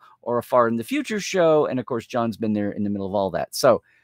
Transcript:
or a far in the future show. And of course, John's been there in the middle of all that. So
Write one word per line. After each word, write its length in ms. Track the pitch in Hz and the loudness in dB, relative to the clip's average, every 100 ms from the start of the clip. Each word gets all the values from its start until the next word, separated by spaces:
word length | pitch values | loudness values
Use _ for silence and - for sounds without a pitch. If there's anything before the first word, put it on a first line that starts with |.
| _ _ | _ _
or 180 | - 120 | -6 -4
a 40 | |
far 240 | - 127 117 | 0 2 4
in 80 | |
the 80 | 117 | 0
future 380 | 117 285 277 214 | -4 -6 -4 -6
show. 460 | - 190 165 156 143 | -4 2 4 4 2
And 120 | 127 | -2
of 80 | 120 | -4
course, 200 | 117 - | -6 -4
John's 300 | 123 117 101 | -4 -4 -2
been 180 | 107 | -2
there 180 | 104 101 | 0 -2
in 100 | - | -2
the 80 | 104 | -4
middle 160 | 101 98 | -4 -2
of 80 | |
all 160 | 101 95 | -2 0
that. 240 | 82 67 | -2 -6
So 280 | - 139 101 - _ | 0 2 2 -2 _